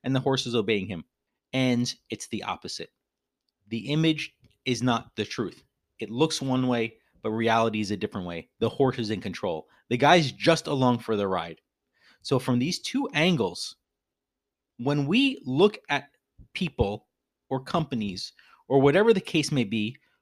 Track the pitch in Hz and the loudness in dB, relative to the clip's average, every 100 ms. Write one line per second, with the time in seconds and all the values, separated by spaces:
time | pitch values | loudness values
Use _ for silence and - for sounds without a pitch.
0 | 127 131 135 131 120 117 101 107 95 90 | -2 0 0 0 0 0 0 0 -2 -8
1 | - _ _ _ _ 131 131 120 123 - | -12 _ _ _ _ -2 0 2 -2 -6
2 | - 107 - 110 - 90 90 - 82 _ | -12 -12 -10 -8 -8 -8 -10 -12 -14 _
3 | _ _ _ _ _ _ _ 113 107 151 | _ _ _ _ _ _ _ -8 -2 0
4 | 160 156 - _ _ _ - 117 123 117 | 2 0 -6 _ _ _ -4 0 0 0
5 | - - 104 - 101 - _ _ _ - | -2 -6 -6 -4 -6 -8 _ _ _ -14
6 | 110 117 160 - 135 127 127 120 113 - | -8 0 0 0 -2 0 0 0 -2 -8
7 | _ _ 113 110 113 113 113 107 101 101 | _ _ -4 0 2 4 2 0 -2 -4
8 | 104 104 90 85 - - 113 - 135 127 | -4 -6 -8 -8 -12 -4 -2 2 2 0
9 | 107 107 98 90 98 80 - _ - 120 | -4 -4 -6 -6 -6 -6 -8 _ -6 2
10 | 143 180 143 104 - 160 - 143 127 120 | 6 6 4 0 2 2 0 2 2 2
11 | - 107 101 92 82 82 _ _ _ _ | -2 -2 0 -2 -4 -10 _ _ _ _
12 | _ _ - 131 - 123 139 180 - 262 | _ _ -2 0 2 0 0 -2 -4 -2
13 | 277 147 170 160 95 85 - - _ _ | -2 0 2 2 0 -4 -10 -14 _ _
14 | _ _ _ _ _ _ _ - 123 147 | _ _ _ _ _ _ _ -6 -2 0
15 | 143 214 277 254 143 131 202 - - 143 | 2 2 2 0 -4 4 4 2 -4 -4
16 | - _ _ - - - 175 - 101 107 | -4 _ _ -20 -16 -6 -4 -2 -2 -4
17 | - _ _ _ - 131 135 180 151 117 | -12 _ _ _ -8 -6 -2 -2 -2 -4
18 | 104 95 - - _ _ - 135 139 156 | -4 -6 -12 -18 _ _ 0 4 6 6
19 | 226 196 - 160 147 143 107 110 107 123 | 6 4 2 -2 0 0 0 0 -2 -6
20 | _ _ | _ _